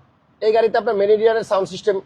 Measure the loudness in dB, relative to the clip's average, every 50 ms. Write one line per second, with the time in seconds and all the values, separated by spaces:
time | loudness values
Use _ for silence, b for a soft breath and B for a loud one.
0 | _ _ _ _ _ _ _ _ -2 0 2 2 2 2 0 -2 -2 -2 -2 0
1 | 2 2 2 2 4 2 2 0 -2 -2 -2 -2 -2 -4 -8 -6 -4 -4 -4 -4
2 | -6